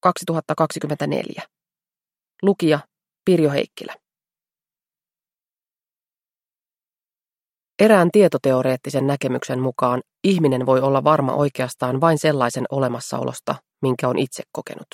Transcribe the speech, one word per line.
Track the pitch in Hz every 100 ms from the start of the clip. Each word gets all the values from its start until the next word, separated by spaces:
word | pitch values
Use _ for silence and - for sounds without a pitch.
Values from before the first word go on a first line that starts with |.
kaksituhatta | 185 - 175 165 - 156
kaksikymmentäneljä. | 160 - 156 147 147 147 - - - _ _ _ _ _ _ _ _ _
Lukija | 190 202 165 147 - _ _ _ -
Pirjo | 175 151
Heikkilä. | 139 - - - - _ _ _ _ _ _ _ _ _ _ _ _ _ _ _ _ _ _ _ _ _ _ _ _ _ _ _ _ _ _ _ _ _ _ _ _ _ -
Erään | 214 208 175
tietoteoreettisen | 214 185 135 139 127 131 127 - 135 135
näkemyksen | 143 135 123 - 127
mukaan | 131 - 127 123 - _
ihminen | 185 185 151 127 127
voi | 131
olla | 135 135
varma | 143 151 135
oikeastaan | 131 147 - 127 - 127 131
vain | 165 156
sellaisen | 156 143 120 123 127
olemassaolosta, | 139 131 120 - 123 127 127 - 139 _ _
minkä | 135 123 127
on | 127
itse | 135 - -
kokenut. | - - - -